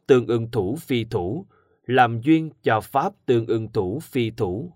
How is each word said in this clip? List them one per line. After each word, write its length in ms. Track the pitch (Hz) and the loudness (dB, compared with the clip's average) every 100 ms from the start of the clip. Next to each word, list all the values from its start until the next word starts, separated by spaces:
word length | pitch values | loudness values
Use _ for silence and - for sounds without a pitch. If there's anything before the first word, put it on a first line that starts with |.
| - | 4
tương 200 | 127 107 | 4 4
ưng 240 | 117 113 | -2 -2
thủ 260 | 117 92 156 | -2 -2 -4
phi 240 | - 123 | -2 -2
thủ, 420 | 113 107 90 151 196 _ _ _ - | -2 -4 -4 -6 -10 _ _ _ -2
làm 340 | 127 120 117 | 2 2 2
duyên 300 | 131 160 160 - | 2 2 2 -4
cho 180 | 127 110 | 0 0
pháp 320 | - 139 180 - - | 0 -2 -2 -4 0
tương 200 | 120 113 | 2 2
ưng 260 | 113 110 | -2 -2
thủ 280 | 113 92 123 | -4 -2 -4
phi 280 | - 131 113 | -6 -4 -4
thủ 420 | 110 98 95 175 | -2 -4 -4 -8